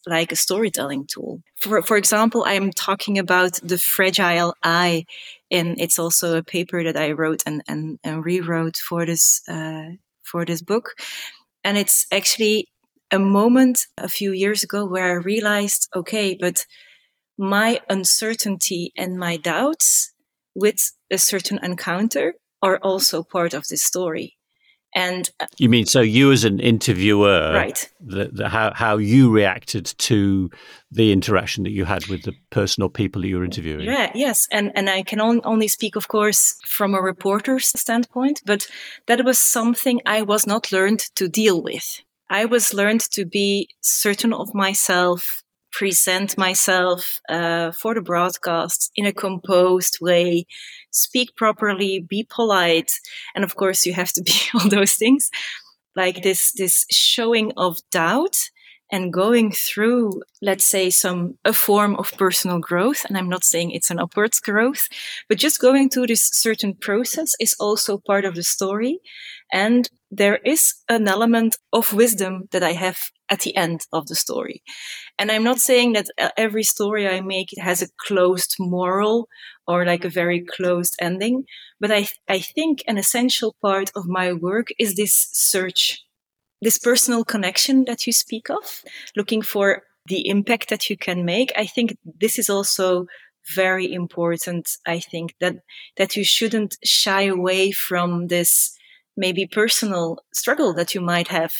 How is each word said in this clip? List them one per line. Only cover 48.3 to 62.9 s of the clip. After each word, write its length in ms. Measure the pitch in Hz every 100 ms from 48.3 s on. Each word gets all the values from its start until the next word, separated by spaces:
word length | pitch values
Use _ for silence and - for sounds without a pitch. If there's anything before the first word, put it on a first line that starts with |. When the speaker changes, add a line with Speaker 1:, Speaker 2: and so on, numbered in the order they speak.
| 180 175 165 170 - - -
Speaker 1:
in 100 | 202
a 60 |
composed 840 | 196 196 185 - 180 185 185 180 -
way, 460 | 170 175 175 170 180 - - - -
speak 440 | - - 254 247 -
properly, 640 | 220 214 214 190 196 190
be 260 | 170 202 226
polite. 640 | - 233 196 170 165 - - - - - -
And 80 |
of 140 | 190 -
course, 280 | 190 185 180
you 60 |
have 220 | 180 175
to 100 | -
be 80 | 170 -
<laughs> 100 | -
all 160 | 233 190
those 240 | 196 196
things. 360 | - 220 285 - - - - - _ _
Like 300 | - 185 185
this, 300 | 190 180 -
this 320 | - 185 - -
showing 600 | - - - 226 233 214 -
of 220 | 180 170 -
doubt 460 | 185 165 240 370 - - - - - _
and 220 | 190 180
going 380 | 175 202 240 220
through, 720 | 180 - - 220 247 220 190 - _
let's 240 | 202 190 -
say, 240 | 196 185
some, 480 | - 190 180 175 - -
a 80 |
form 420 | 220 - 202 208 202
of 160 | 190 -
personal 420 | 190 180 180 175
growth. 460 | 170 175 220